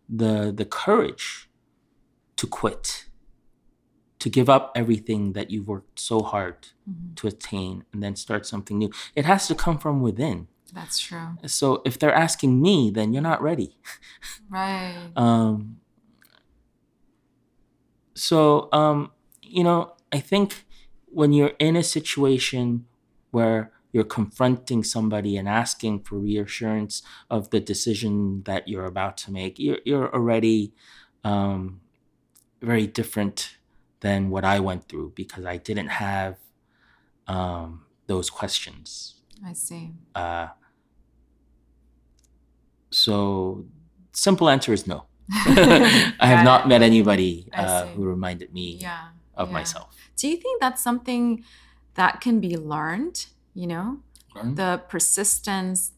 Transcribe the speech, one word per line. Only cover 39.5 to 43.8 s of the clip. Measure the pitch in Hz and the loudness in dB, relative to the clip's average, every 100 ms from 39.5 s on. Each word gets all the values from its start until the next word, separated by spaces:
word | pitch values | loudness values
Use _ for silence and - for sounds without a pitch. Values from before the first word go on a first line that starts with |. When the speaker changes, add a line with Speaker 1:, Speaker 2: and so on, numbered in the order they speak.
Speaker 2:
see. | 170 - 170 165 165 _ | -12 -12 -12 -16 -18 _
Speaker 1:
Uh, | - 175 85 82 - _ _ _ _ _ _ _ _ _ _ _ _ _ _ _ _ _ _ _ _ _ _ - | -10 -6 -6 -8 -14 _ _ _ _ _ _ _ _ _ _ _ _ _ _ _ _ _ _ _ _ _ _ -6
so | - - 101 101 95 92 98 - - | -2 2 2 0 0 -4 -6 -14 -20